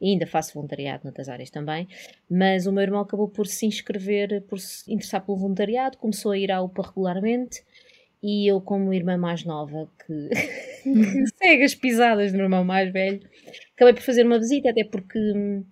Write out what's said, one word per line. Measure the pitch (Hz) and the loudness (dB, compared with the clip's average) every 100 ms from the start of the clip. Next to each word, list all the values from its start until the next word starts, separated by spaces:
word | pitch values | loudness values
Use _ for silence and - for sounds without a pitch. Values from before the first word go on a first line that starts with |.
e | 185 | 0
ainda | 190 160 | 0 0
faço | - - | -2 -4
voluntariado | 147 143 139 139 135 | -10 -10 -8 -8 -8
noutras | 139 - 135 | -12 -12 -12
áreas | 123 131 | -12 -12
também, | 151 147 156 185 - - _ _ | -10 -6 -6 -8 -14 -20 _ _
mas | 180 190 190 185 | 2 2 2 0
o | |
meu | 196 | 0
irmão | 196 202 | 0 -2
acabou | 202 202 208 | -4 -4 -4
por | 202 202 | -4 -6
se | - | -2
inscrever, | 220 208 - 202 190 208 202 202 | -4 -4 -8 -8 -2 -2 -2 -4
por | 196 196 | -6 -12
se | - - - | -12 -16 -8
interessar | 214 - 196 | -8 -4 -6
pelo | 190 190 | -4 -4
voluntariado, | 196 190 202 240 262 262 | -2 -2 -2 0 -2 -4
começou | 220 208 214 | -6 -4 -2
a | 196 | -2
ir | 196 | 0
à | 185 | -2
upa | 185 185 | -2 -6
regularmente, | 185 190 185 180 214 240 247 - _ - _ _ _ _ | -8 -4 -4 -2 -2 -2 -4 -12 _ -20 _ _ _ _
e | 208 208 202 | -4 2 2
eu | 190 | 2
como | 190 202 190 | 0 -2 0
irmã | 185 175 180 | 0 0 -2
mais | 175 170 | -2 -4
nova, | 165 151 147 151 156 _ | -6 -8 -8 -10 -12 _
que, | - 156 147 | -10 -10 -4
<laughs> | - - - - - | -4 -4 -8 -14 -8
que | 269 240 202 269 220 - | 2 4 4 2 -2 2
segue | 381 285 | 6 6
as | 277 - | 6 2
pisadas | 262 233 240 208 202 | 0 4 4 4 2
do | 190 | 0
meu | 190 | 2
irmão | 185 | 2
mais | 180 190 190 | 2 0 0
velho, | 190 190 196 - _ - - - - | 0 -2 -4 -10 _ -20 -20 -20 6
acabei | 247 | 8
por | 240 | 8
fazer | - 240 240 | 2 4 6
uma | 233 | 4
visita, | 226 277 269 | 2 2 2
até | 233 | 2
porque, | 214 202 - 226 | -2 -6 -6 -2
hum, | 214 202 202 196 190 | 0 0 -2 -4 -8